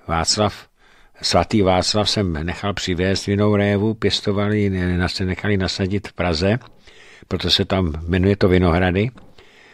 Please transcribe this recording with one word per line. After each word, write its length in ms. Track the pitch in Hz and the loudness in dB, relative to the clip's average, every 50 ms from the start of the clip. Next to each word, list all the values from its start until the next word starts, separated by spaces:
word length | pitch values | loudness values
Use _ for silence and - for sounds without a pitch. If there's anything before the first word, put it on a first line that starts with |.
| _ - | _ -4
Václav, 600 | 80 82 80 - - - 107 101 - - - _ _ _ _ _ _ _ _ - _ - | -2 -2 0 0 0 0 0 -2 -2 -6 -18 _ _ _ _ _ _ _ _ -20 _ -10
svatý 400 | - - - 92 87 - - 110 | -6 0 2 2 2 2 2 2
Václav 480 | 101 92 92 92 87 - - 107 104 - | 2 4 2 2 2 0 0 -2 0 0
sem 240 | - 113 104 90 82 73 76 | 0 -2 -2 -2 -2 -4 -4
nechal 280 | 87 87 - - 101 98 | -6 -6 -6 -6 -6 -6
přivést 520 | - - - 92 82 90 95 95 92 - | -6 -4 -4 -2 0 0 0 0 -2 0
vinnou 300 | - 101 98 104 104 104 | 0 0 2 2 2 2
révu, 380 | 101 101 101 101 101 101 110 110 | 2 2 2 2 2 0 0 -2
pěstovali, 760 | 107 - 101 - - - - 101 98 101 101 104 107 101 101 | 0 -2 -2 -2 0 -2 -2 -2 -2 -2 0 0 0 0 0
ne-, 280 | 95 95 90 90 90 87 | 0 0 -2 0 0 0
na-, 100 | 92 90 | 0 -2
se 180 | - - 98 | -2 -4 -4
nechali 320 | 92 92 - - 101 104 98 | -4 -4 -4 -2 -2 0 0
nasadit 500 | 92 87 - - 101 92 98 101 - - | 0 -2 -2 -2 -4 -2 -2 -4 -6 -6
v 60 | - | -6
Praze, 460 | - 87 87 85 78 90 98 107 135 - - - - - - - - - - - - - - | -4 -2 -2 0 0 2 0 0 0 -4 -10 -20 -20 -20 -20 -20 -20 -20 -20 -20 -20 -12 -8
proto 240 | - 87 - 90 | -6 -4 -2 0
se 140 | 82 - 98 | 0 0 0
tam 280 | - 98 95 92 85 76 80 80 82 | 0 0 0 0 -2 -2 -4 -4 -2
jmenuje 280 | 87 92 87 98 101 | 0 2 4 2 2
to 120 | - - 98 | 4 4 4
Vinohrady. 640 | 90 92 90 90 87 87 92 90 87 95 107 131 - - - - - - - - - - - - | 4 4 4 4 2 2 2 2 2 0 0 -2 -4 -10 -20 -20 -20 -20 -20 -20 -20 -20 -20 -20